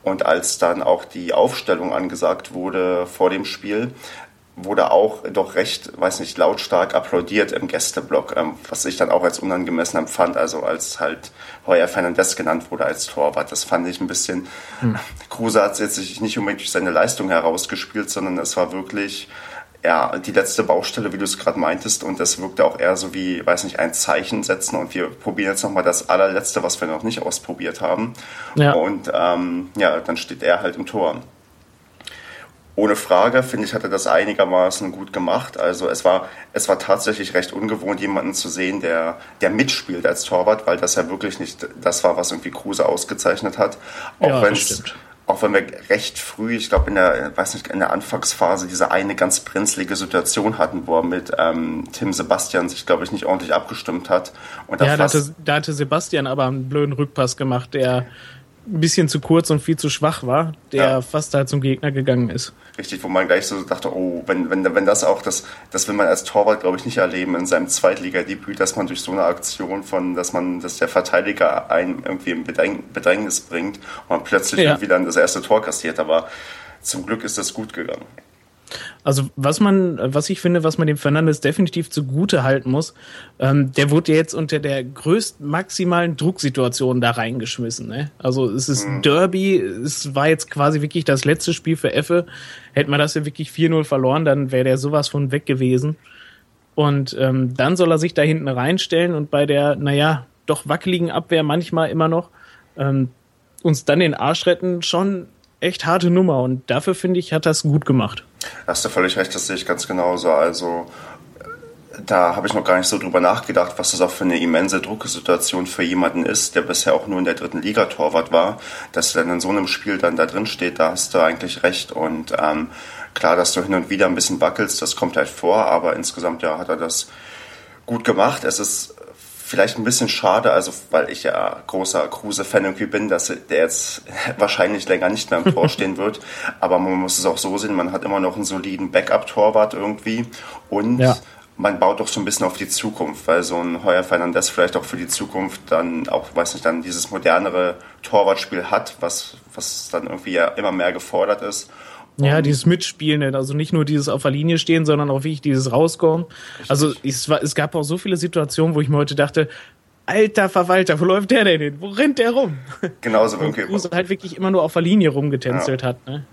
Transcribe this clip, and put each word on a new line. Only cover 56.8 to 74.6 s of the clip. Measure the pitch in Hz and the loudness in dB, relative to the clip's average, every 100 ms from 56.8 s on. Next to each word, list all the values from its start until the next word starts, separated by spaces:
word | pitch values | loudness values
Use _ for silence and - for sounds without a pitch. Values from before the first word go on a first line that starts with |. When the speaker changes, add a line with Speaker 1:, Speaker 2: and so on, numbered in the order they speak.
| 143 | 0
Speaker 2:
Rückpass | 135 143 - 127 - | 0 -2 0 -2 0
gemacht, | 135 123 123 147 | -2 -2 -2 0
der | 127 127 123 - - - - _ 240 | 2 0 -2 -14 -20 -20 -20 _ -6
ein | 175 | 0
bisschen | 160 - 156 | 2 4 2
zu | 151 | 0
kurz | - 165 160 | 4 4 4
und | 151 | 0
viel | - 160 | 0 -2
zu | 151 | -2
schwach | - 151 - 127 | 0 0 0 0
war, | 135 165 156 - | 0 0 -6 -4
der | 139 - | 2 4
Speaker 1:
Ja. | 131 | 2
Speaker 2:
fast | 123 156 156 | 0 -4 0
halt | 143 131 | 0 0
zum | 143 | 0
Gegner | 131 131 147 | 0 0 0
gegangen | 139 139 123 120 | 0 2 2 2
ist. | 120 - - - - | -2 -8 -14 -18 -14
Speaker 1:
Richtig, | - 92 | -10 -8
wo | 92 | 0
man | 92 90 | 0 4
gleich | 92 92 | 2 2
so | 98 | -6
dachte, | 90 90 95 | -4 -4 -4
oh, | 92 90 87 87 | -2 -4 -4 -2
wenn, | 92 82 | -2 0
wenn, | 95 92 | 2 2
wenn | 87 98 | 4 4
das | 104 | 4
auch, | - 98 | 2 2
das, | - - - - - | -2 -6 -8 -18 -8
das | 95 - | -4 -2
will | 101 | 2
man | 98 | 2
als | 87 | 2
Torwart, | - 107 104 104 | 0 2 4 2
glaub | 92 92 | 0 -2
ich, | - | -4
nicht | 113 | 0
erleben | 92 90 90 87 | 0 0 -2 -2
in | 90 | 0
seinem | 85 90 | 0 0
Zweitligadebüt, | - 92 90 90 90 90 98 - 98 | 2 2 2 -4 -4 -4 -8 -10 -2
dass | 95 - | -2 -2
man | 90 | -4
durch | 90 | -6
so | - | -4
eine | 95 | 0
Aktion | 85 87 - - 92 98 | 0 0 -6 -6 -6 -6
von, | 98 95 90 90 | -4 -4 -2 -4
dass | 87 | -2
man, | 92 90 87 | -2 -2 -4
dass | 87 - | -8 -4
der | 85 | 0
Verteidiger | 92 - 90 95 101 85 - - | 0 2 0 0 2 2 2 0
einen | 85 90 - - | 0 0 -4 -6
irgendwie | 92 - | -6 -4
in | 85 82 | -4 -4
Bedräng-, | 85 92 101 - | 0 0 -2 -8
Bedrängnis | - 87 95 107 - | -2 0 0 -2 -6
bringt | - 82 90 - - - - | -6 -6 -6 -8 -16 -18 -4
und | |
man | - | -4
plötzlich | - 196 - 95 | 0 0 2 2